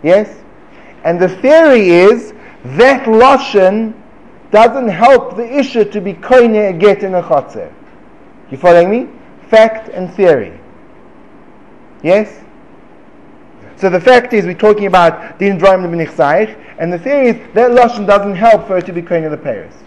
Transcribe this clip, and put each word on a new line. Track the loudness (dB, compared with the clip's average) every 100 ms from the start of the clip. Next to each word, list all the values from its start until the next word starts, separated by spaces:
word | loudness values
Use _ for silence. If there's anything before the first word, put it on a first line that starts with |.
Yes? | 2 0 0 -12 -20 -20 -20 -20 -20 -10
And | -6 -2
the | -4
theory | -2 2 4 4 4 4
is | 4 4 2 -4 -20 -20 -20
that | -12 2 2 2
lashon | 0 2 4 2 0 0 0 0 -8 -10 -20 -20 -20 -20 -2
doesn't | 2 2 0 -6
help | 0 2 2 0 -12
the | -6 -4
isha | -4 -2
to | -4 -4
be | -10
koine | -12 0 2 4 0 -2
a |
get | 0 0 0
in | -2
a | -6
chotzer. | -2 -4 -4 -16 -16 -20 -20 -20 -20 -20 -20 -20 -18
You | -2
following | 2 4 2
me? | -2 -6 -16 -20 -20 0
Fact | 2 2 0 -14
and | -12 -12
theory. | -2 0 0 -4 -16 -20 -20 -20 -20 -20 -20 -20 -20 -20 -20 -20 -20 -20 -10
Yes? | -2 -2 -2 -12 -20 -20 -20 -20 -20 -20 -20 -20 -20 -20 -20 -20 -20 -6
So | -4
the | 0
fact | 4 2 2
is | -4
we're | -4
talking | -2 0 0 0
about | 2 0 -2 -16 -6
din | -4 0
dvarim | 2 2 -2
ben | -6
yichsaich, | -8 -2 0 0 -4 -8 -20 -10
and | -8
the | -6
theory | -4 0 0
is | -2 -4
that | -2 2
lashon | 2 2 0 0
doesn't | 0 0
help | -2 2 2 0
for |
her | -6
to | -6
be | -12
koine | -6 -6 -6
the | -8
peiros. | -10 -10 -12 -20